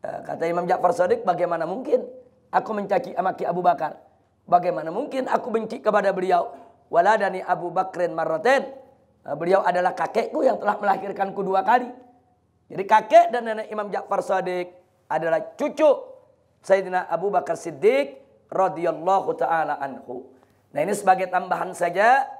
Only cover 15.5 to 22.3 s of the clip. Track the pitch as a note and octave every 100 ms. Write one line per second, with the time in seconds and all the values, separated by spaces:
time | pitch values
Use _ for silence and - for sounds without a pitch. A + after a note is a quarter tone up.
15.5 | - C#4+ - D#4 C4 - - _ _ _
16.5 | _ - F#3+ F3+ F3+ F3 E3 F#3+ F#3+ E3+
17.5 | E3 F3 C#3+ F#3 C4 C#4+ - _ _ _
18.5 | - F#3+ D3+ E3+ D#3 E3 G3 D3+ D#3+ E3
19.5 | E3 D3+ C#3+ C#3 A#2+ - B2 - _ _
20.5 | _ _ C#3 D#3+ G3+ F#3+ F#3 F#3 F3+ F#3
21.5 | E3+ F3 F3 F3 F3 G#3+ C4+ -